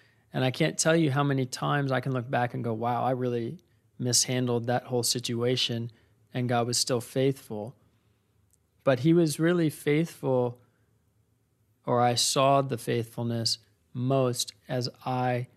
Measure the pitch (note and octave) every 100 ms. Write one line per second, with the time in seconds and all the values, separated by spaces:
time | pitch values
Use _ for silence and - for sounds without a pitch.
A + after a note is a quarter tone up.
0 | _ _ _ C#3 B2+ - D#3 - D#3+ E3
1 | D#3 C#3 C#3+ C3+ B2 - D3 C#3+ C#3 B2+
2 | C#3 B2+ A#2+ B2 B2 B2+ A#2 A2 A#2 A#2+
3 | A#2+ B2+ B2+ A#2+ A#2 E3+ _ _ _ -
4 | B2 B2 - B2+ B2 A#2+ A#2 B2 - B2
5 | A2+ B2 A#2 A#2 B2 B2 - A#2 A#2 -
6 | _ _ _ B2+ B2 A#2+ A#2 A#2+ - B2
7 | - C3+ C3+ C3+ - G#2 G#2 - _ _
8 | _ _ _ _ _ _ _ _ C#3 B2
9 | D3+ E3+ D#3+ D3 E3 F3 D#3+ - D3+ D3
10 | E3+ - C#3 B2+ B2 A#2 _ _ _ _
11 | _ _ _ _ _ _ _ _ - A#2+
12 | A#2+ A#2 - D3 C3+ C#3 C3+ A2+ - A#2+
13 | A2+ - A#2 A#2 A2 - _ _ _ B2
14 | B2+ C3+ B2+ A#2+ - - - B2+ A#2+ -
15 | C3 B2+ B2+ B2 B2